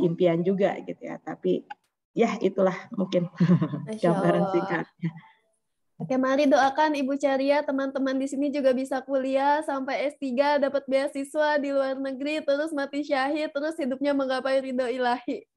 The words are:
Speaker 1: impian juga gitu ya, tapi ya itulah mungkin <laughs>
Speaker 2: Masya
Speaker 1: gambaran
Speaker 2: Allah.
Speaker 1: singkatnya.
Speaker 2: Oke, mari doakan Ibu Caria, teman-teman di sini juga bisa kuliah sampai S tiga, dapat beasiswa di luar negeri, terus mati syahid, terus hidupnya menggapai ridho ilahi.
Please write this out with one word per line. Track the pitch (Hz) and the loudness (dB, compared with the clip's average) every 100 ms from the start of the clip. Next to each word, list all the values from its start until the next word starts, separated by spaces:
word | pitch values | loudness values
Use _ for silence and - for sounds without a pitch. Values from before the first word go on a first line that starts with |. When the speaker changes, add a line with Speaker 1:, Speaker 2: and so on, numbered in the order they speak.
Speaker 1:
impian | 175 165 175 170 | 2 4 2 4
juga | 180 190 190 - | 2 2 0 -2
gitu | 180 170 - | -10 -12 -12
ya, | 165 | -12
tapi | - 156 185 180 - - _ _ _ - | -12 -4 -2 -2 -4 -20 _ _ _ 0
ya | 226 196 | 0 2
itulah | 190 196 185 180 - - | 0 2 0 0 -8 -6
mungkin | 185 180 170 - | -2 0 0 2
<laughs> | 170 180 151 143 143 | 4 4 2 -4 -8
Speaker 2:
Masya | 220 | 0
Speaker 1:
gambaran | 175 170 190 - | 2 2 2 2
Speaker 2:
Allah. | - 170 | 2 0
Speaker 1:
singkatnya. | 190 165 165 _ 170 160 - _ _ _ _ _ _ - | -2 -4 -6 _ -8 -8 -20 _ _ _ _ _ _ -12
Speaker 2:
Oke, | 247 262 | -4 0
mari | 262 277 294 | 2 2 4
doakan | 277 269 269 311 294 | 4 4 2 2 2
Ibu | 269 277 | -2 0
Caria, | 285 269 277 285 | 0 2 2 2
teman-teman | 294 269 269 269 269 269 | 0 -2 -2 -2 -2 -2
di | |
sini | 269 269 285 | -2 -2 -2
juga | 285 269 | 2 2
bisa | 254 269 269 | 2 -2 -4
kuliah | 262 269 262 269 277 294 | -2 -2 0 0 2 0
sampai | 311 269 269 254 269 | 0 -4 -4 -2 -4
S | 285 | -4
tiga, | 277 240 285 294 | -4 0 2 2
dapat | 269 277 269 | 2 -2 0
beasiswa | 269 285 277 277 302 302 294 | 0 0 -4 -4 0 2 2
di | 277 277 | 0 0
luar | 269 269 | -2 -4
negeri, | 269 254 285 311 | -6 -4 -4 -2
terus | 302 285 320 | 0 0 -2
mati | 294 277 285 | -4 -4 -4
syahid, | 294 277 269 302 311 | -2 0 0 -2 -2
terus | 285 302 320 | -4 -4 -4
hidupnya | 269 269 285 277 | -4 -2 0 0
menggapai | 269 262 269 269 | 0 -2 0 0
ridho | 262 254 247 | 0 -2 -2
ilahi. | 254 247 247 - 262 - | 0 0 0 -4 -8 -8